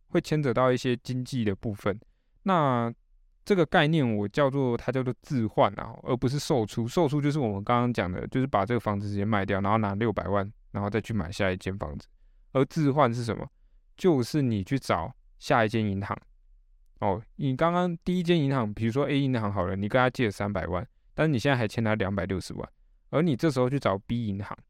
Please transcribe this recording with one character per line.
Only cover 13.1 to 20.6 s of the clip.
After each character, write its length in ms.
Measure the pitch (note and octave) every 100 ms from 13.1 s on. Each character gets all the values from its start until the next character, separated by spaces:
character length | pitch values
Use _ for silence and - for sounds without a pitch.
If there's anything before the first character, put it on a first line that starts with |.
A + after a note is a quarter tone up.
是 100 | A#2
什 120 | A#2 -
么？ 120 | - _ _ _ _ -
就 260 | F#3 C#3+
是 180 | A2+ D3+
你 220 | C3 G#2+
去 160 | F#2 C3+
找 340 | - F#2+ E2 - - -
下 240 | - C3
一 60 | A2
间 160 | A2+ G#2+
银 180 | G2
行。 140 | G2+ G2+ - - _ - _ _ _ -
哦， 220 | G2+ F#2+ - -
你 180 | C#3+
刚 200 | C3 E3
刚 240 | F3 F3+ E3+
第 200 | - F3+
一 60 |
间 160 | E3+ F3
银 160 | C#3 C3+
行， 180 | G#2+
比 120 | G#2 A2+
如 60 |
说 180 | B2 C3+
A 100 | C#3
银 180 | C#3 B2
行 140 | G#2
好 140 | G2 F2+
了， 100 | F#2+
你 140 | G2+
跟 100 | C3
他 100 | B2+
借 160 | - A2+
了 60 |
三 200 | - G#2
百 140 | G2